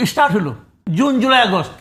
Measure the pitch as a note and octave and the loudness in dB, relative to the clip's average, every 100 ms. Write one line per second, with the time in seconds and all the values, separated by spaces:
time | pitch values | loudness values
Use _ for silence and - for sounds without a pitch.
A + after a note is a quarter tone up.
0 | A#3+ - C#4+ G3 D3+ A2+ - _ - E3 | -2 0 0 0 -4 -8 -16 _ -6 -2
1 | C#4 C4 C4 C4 A3 F#3 D3+ - | 0 0 2 2 2 0 -4 -10